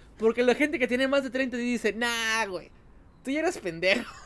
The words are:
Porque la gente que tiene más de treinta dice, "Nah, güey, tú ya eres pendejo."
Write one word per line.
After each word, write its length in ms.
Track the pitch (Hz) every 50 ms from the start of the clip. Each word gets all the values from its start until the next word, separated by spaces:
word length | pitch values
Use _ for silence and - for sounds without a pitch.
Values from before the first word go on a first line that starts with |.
| - - - -
Porque 240 | 220 226 226 240 247
la 120 | 254 233
gente 240 | 240 294 302 302 285
que 80 | 254 208
tiene 220 | 240 247 269 262
más 140 | 269 277 269
de 80 | 262
treinta 260 | 214 262 269 254 233 240
dice, 340 | 240 240 247 226 - 220
"Nah, 540 | 196 220 240 240 233 233 226 220 220 226 226
güey, 260 | 196 185 165 - - - - - - - - - - - - -
tú 60 | 247
ya 100 | 269 302
eres 160 | 320 339 - -
pendejo." 480 | - 185 160 165 175 185 202 240 - - - - -